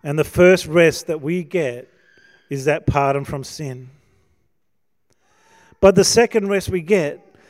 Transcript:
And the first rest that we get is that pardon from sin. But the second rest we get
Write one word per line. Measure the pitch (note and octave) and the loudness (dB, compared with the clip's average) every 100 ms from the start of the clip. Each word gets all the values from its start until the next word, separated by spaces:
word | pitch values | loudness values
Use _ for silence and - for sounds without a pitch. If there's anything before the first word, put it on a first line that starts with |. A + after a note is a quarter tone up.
And | D3 D3+ | -4 -4
the | |
first | D3 - F3+ F#3 D#3 | -2 4 6 4 2
rest | E3 E3 - - | 2 2 0 -8
that | D#3 | -8
we | C#3+ F3+ | -4 -6
get | D#3 F#3 C#3 A#2+ - _ _ _ _ _ _ | -4 -4 -4 -8 -18 _ _ _ _ _ _
is | C#3 | -4
that | C#3 D#3 | -2 -2
pardon | - C#3+ C#3 C#3 | -2 0 0 -2
from | C#3 C#3+ | -6 -12
sin. | C3+ - D3 B2+ B2+ C#3 _ _ _ _ _ _ _ _ _ _ _ _ _ _ _ _ _ _ | -12 -14 -14 -14 -18 _ _ _ _ _ _ _ _ _ _ _ _ _ _ _ _ _ _ _
But | F#3+ | 4
the | G3 | 4
second | F#3 A#3 A#3 A3+ G3 | 2 2 2 0 -2
rest | G3 - | -4 -4
we | F#3 | -6
get | D#3+ G3+ D3 - _ _ | 0 0 0 -8 _ _